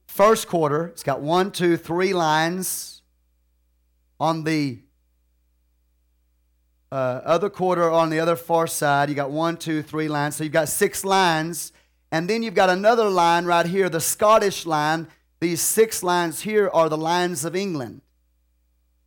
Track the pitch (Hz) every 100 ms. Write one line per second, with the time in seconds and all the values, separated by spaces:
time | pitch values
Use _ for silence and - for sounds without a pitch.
0 | - - 208 220 - 170 147 151 170 -
1 | - 135 147 175 190 - 175 165 - 175
2 | 190 185 160 156 165 185 180 - - -
3 | _ _ _ _ _ _ _ _ _ _
4 | _ _ 156 165 156 156 143 117 _ _
5 | _ _ _ _ _ _ _ _ _ _
6 | _ _ _ _ _ _ _ _ _ 135
7 | 127 123 - 165 - - 180 175 170 165
8 | 160 156 165 165 - 165 165 - 147 143
9 | 143 143 139 151 165 170 165 156 147 156
10 | 156 147 147 147 156 160 147 - 196 -
11 | 196 190 180 160 165 160 - - _ _
12 | _ 160 175 226 226 185 190 185 208 233
13 | 208 185 170 170 175 170 170 190 180 160
14 | - - 214 220 202 - 170 151 151 165
15 | 160 _ _ _ 175 160 - 220 220 -
16 | 180 175 170 143 208 214 196 165 160 156
17 | 160 175 180 165 160 180 202 151 113 -
18 | _ _ _ _ _ _ _ _ _ _